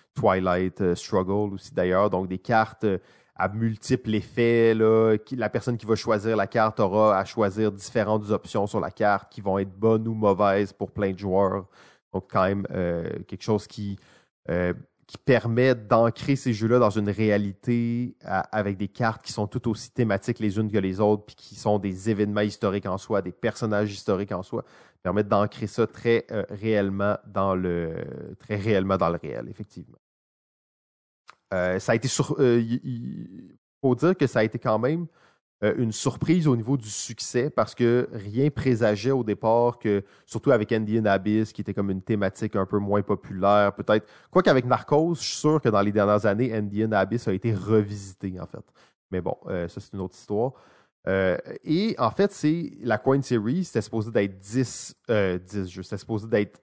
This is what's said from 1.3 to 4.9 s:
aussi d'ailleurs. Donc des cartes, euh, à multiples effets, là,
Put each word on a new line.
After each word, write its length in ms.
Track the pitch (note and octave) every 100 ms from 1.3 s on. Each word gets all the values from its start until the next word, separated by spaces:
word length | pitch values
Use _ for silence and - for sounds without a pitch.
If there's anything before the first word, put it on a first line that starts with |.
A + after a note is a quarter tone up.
| G2+ G#2
aussi 200 | G2 -
d'ailleurs. 360 | - F2+ F2+ G#2
Donc 200 | F#2 F#2+
des 100 | F#2
cartes, 460 | - A2+ A2 - A2
euh, 120 | F#2 - _ _ -
à 140 | F#2+
multiples 640 | G#2 A2+ A2 - B2+ - G#2+
effets, 580 | - - A#2 A#2 A2+
là, 440 | A2 A2